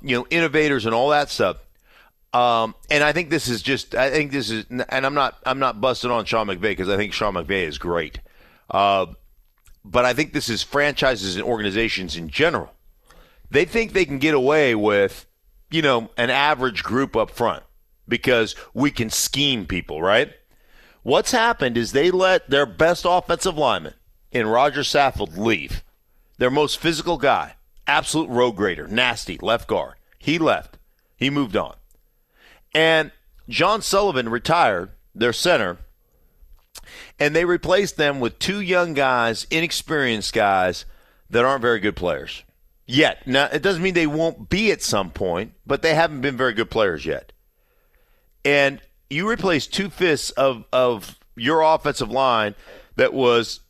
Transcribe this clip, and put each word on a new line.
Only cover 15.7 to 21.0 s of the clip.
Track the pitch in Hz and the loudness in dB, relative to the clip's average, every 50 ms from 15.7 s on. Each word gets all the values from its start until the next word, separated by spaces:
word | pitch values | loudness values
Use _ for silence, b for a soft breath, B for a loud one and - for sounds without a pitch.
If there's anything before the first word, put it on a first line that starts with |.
| 151 160 156 | -4 0 2
know, | 143 127 117 113 - - - | 2 2 2 0 -4 -4 -2
an | 120 123 | -2 0
average | 127 139 143 151 151 123 127 127 104 85 - | 2 2 2 2 2 0 -2 -4 -4 -4 -6
group | - 107 127 139 - - | -2 -2 -2 -2 0 0
up | 113 107 - | -2 -2 -2
front | - - 120 107 82 - - - _ _ _ _ _ _ _ - | -2 -2 -2 -2 -2 -4 -8 -16 _ _ _ _ _ _ _ -6
because | 117 117 - 131 123 117 110 98 - B B B B | -6 -2 2 2 2 2 2 0 -4 B B B B
we | 117 139 147 | -2 -2 0
can | - - 117 110 | 0 -2 -4 -4
scheme | - - - - - 135 147 143 131 110 92 - | -2 -4 -4 -2 -2 -2 0 0 -2 -2 -4 -4
people, | 95 87 82 - 80 78 | -6 -6 -6 -6 -6 -2
right? | 82 95 104 120 147 147 - - _ b b b b b b b b b b b | 0 2 4 2 2 0 -6 -16 _ b b b b b b b b b b b